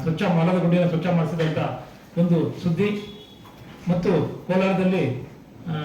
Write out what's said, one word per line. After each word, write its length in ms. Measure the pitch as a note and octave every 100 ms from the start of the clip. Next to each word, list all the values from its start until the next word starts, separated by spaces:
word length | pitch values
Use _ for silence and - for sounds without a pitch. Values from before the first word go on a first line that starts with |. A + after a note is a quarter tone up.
ಸ್ವಚ್ಛ, 200 | D#3+ D#3
ಮಲದ 360 | G3 E3+ F3 F#3
ಗುಂಡಿಯನ್ನು 300 | E3 F3 E3
ಸ್ವಚ್ಛ 180 | D#3+ F3
ಮಾಡಿಸಿದಂಥ 500 | E3+ D#3 E3 D#3 C3+ A#2+ - - - - E3+
ಒಂದು 400 | F3 E3 A#2+ -
ಸುದ್ದಿ 540 | F3 E3 G#3 G#3 G3+ - - - - - - - F3
ಮತ್ತು 540 | F3+ G3+ D#3+ A#2+ - -
ಕೋಲಾರದಲ್ಲಿ, 720 | F#3 F#3+ F3+ F#3 F#3 B2+ A#2+ - - - - F3
ಆ, 40 | D3+